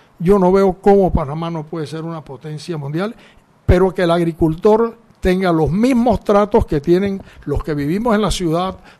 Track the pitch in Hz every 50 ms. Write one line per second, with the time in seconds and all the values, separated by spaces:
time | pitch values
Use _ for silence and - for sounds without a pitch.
0 | _ _ _ - 175 175 202 202 180 180 185 196 196 196 180 - - 202 202 202
1 | 190 170 143 - 156 131 147 160 165 170 170 160 147 156 180 165 151 123 147 160
2 | 160 165 165 156 139 - 135 - - 156 151 147 - 175 170 151 139 139 147 165
3 | 196 214 240 - - - _ _ _ _ _ _ - - 185 180 185 185 185 -
4 | 180 165 170 175 170 170 160 - 170 156 160 165 - 208 214 220 233 226 220 -
5 | _ _ _ _ - 185 185 185 190 180 165 160 156 135 156 208 233 262 277 233
6 | 233 254 202 190 - - 208 202 208 202 233 220 - - 170 147 135 170 175 185
7 | 202 202 196 190 - - - - - 147 143 - - - 151 147 143 147 170 208
8 | 233 247 208 208 214 170 - - 185 165 156 170 180 190 180 - - - - _